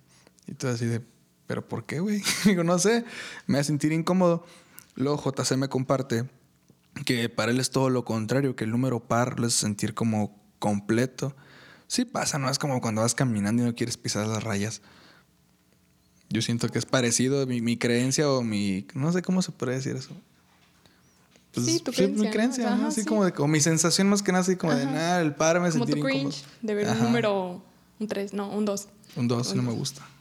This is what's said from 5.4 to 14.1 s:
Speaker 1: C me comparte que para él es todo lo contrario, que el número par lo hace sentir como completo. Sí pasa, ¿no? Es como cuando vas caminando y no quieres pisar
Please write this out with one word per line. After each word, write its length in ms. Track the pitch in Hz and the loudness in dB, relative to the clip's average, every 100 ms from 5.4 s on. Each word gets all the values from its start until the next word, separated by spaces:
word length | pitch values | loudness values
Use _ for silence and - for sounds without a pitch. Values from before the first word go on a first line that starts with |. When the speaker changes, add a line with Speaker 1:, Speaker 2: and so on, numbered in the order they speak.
Speaker 1:
C 120 | 127 131 | 0 0
me 120 | 135 | 0
comparte 600 | 131 131 135 127 117 123 - _ _ _ _ _ - | -2 0 0 0 -2 -4 -10 _ _ _ _ _ -8
que 240 | - 123 117 | -2 0 0
para 220 | - 110 | 0 0
él 80 | 127 | 2
es 100 | 127 | 0
todo 200 | 135 131 | 0 2
lo 140 | 127 | 0
contrario, 500 | 120 113 110 123 139 123 | 0 -2 0 0 0 -2
que 80 | |
el 60 | 110 | -2
número 300 | 120 131 120 | 0 0 -2
par 380 | - 117 123 123 | 0 2 2 0
lo 60 | 117 | 0
hace 100 | - | 0
sentir 360 | 104 101 107 | 0 -2 -4
como 460 | - 117 107 104 - _ _ | -2 0 0 -2 -6 _ _
completo. 760 | 104 104 101 110 131 - 135 - - - - - _ | -2 -2 0 0 0 -2 -8 -8 -18 -20 -20 -20 _
Sí 160 | - | -2
pasa, 340 | 247 - - 151 | -2 -2 -2 -2
¿no? 100 | 131 | -2
Es 80 | - | -2
como 220 | 151 127 | -2 -2
cuando 200 | 117 107 | 0 2
vas 120 | 113 | 0
caminando 480 | 113 131 110 101 117 | 2 0 2 0 2
y 40 | 120 | 0
no 80 | |
quieres 220 | 117 110 - | -2 -4 -4
pisar 300 | - | -6